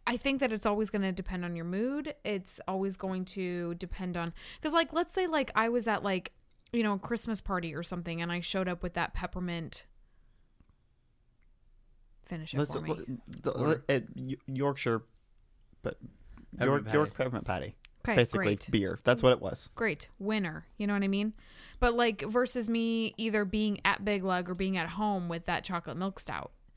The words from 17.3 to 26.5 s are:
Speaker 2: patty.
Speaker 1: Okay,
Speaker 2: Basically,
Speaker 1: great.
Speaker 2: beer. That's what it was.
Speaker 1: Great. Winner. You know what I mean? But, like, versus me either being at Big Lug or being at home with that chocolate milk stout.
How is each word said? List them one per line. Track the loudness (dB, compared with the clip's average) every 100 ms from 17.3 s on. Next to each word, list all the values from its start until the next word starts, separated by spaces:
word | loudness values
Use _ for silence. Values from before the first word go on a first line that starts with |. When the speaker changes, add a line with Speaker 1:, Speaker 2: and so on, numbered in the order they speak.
| -2
Speaker 2:
patty. | -2 -2 -4 -12 -20 -10
Speaker 1:
Okay, | 2 4
Speaker 2:
Basically, | 4 4 2 2
Speaker 1:
great. | 2
Speaker 2:
beer. | 2 2 2
That's | 4 6
what | 6
it | 4
was. | 0 -6 -8
Speaker 1:
Great. | -4 -2 -2 -8 -8
Winner. | -2 0 -2 -6 -14 -4
You | 0
know |
what | 2
I | 2
mean? | 2 0 -4 -18 -20 -18 2
But, | 4
like, | 6 4 2
versus | 0 2 2 0 0
me | 2 2 2 0 -2
either | 0 2
being | 2 2 2 4
at | 2 2
Big | 2 0
Lug | 2 0 0
or |
being | -2 0 0
at | -2
home | 0 0 0 -2
with | -4 -2
that | -2
chocolate | -2 -4 -4 -4
milk | -4 -2
stout. | -4 -4 -8